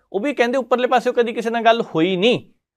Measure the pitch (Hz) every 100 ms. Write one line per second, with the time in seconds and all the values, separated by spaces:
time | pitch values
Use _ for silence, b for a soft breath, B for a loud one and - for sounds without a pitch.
0 | _ 185 285 - 240 269 240 247 254 247
1 | 247 240 233 233 226 226 220 233 - 160
2 | 180 180 220 175 - _ _